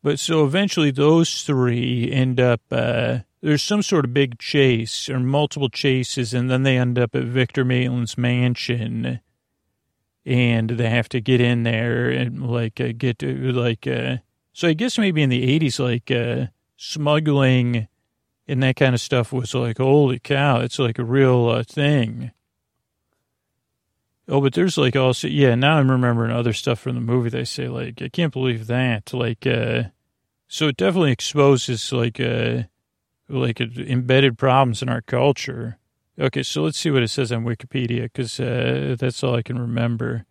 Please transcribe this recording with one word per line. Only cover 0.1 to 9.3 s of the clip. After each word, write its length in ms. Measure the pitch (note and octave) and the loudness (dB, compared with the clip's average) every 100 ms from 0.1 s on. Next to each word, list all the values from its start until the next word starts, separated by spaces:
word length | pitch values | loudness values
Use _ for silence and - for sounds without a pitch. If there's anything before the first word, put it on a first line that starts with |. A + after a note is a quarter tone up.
| C#3+ | -4
so 260 | - D#3+ D3 | -2 0 2
eventually 440 | F3 G3+ - D3+ | 2 0 2 0
those 540 | C3+ D3 E3 E3+ - | 2 4 4 2 -2
three 680 | - C3+ B2 A#2+ B2 B2 A#2+ | -2 0 2 0 -2 -2 -2
end 280 | C3+ C3 B2 | 0 0 2
up, 220 | B2 A#2 _ | 2 2 _
uh, 480 | B2+ A#2 A#2 A#2+ B2 - _ | -2 0 -2 -2 -4 -6 _
there's 200 | D3+ D3 | 0 0
some 220 | - G#3 | 2 -2
sort 220 | - F3 C3 | 2 0 2
of 80 | |
big 260 | B2+ C3+ A#2 | 0 0 -2
chase 720 | - D3 C3+ A2+ A2+ - - | -2 4 4 4 -2 -8 -6
or 100 | C3 | -2
multiple 500 | B2 C#3+ D3 - C3+ | 0 0 0 -2 -4
chases, 640 | - C#3+ C3 B2+ - A#2+ | -2 0 0 -2 -4 -2
and 160 | B2 B2 | -2 0
then 140 | B2+ | 2
they 140 | C3+ B2+ | 2 2
end 200 | B2 B2 | 2 0
up 160 | A#2+ | 0
at 120 | C3 B2 | -2 -2
Victor 380 | B2 B2+ - | 0 0 0
Maitland's 540 | B2+ B2 B2+ B2 A#2 - | 0 0 0 -2 -4 -2
mansion, 1000 | B2 B2 B2 A#2+ - B2 A#2 A#2 A#2+ B2+ _ | 0 2 0 -2 -4 -4 -4 -6 -6 -6 _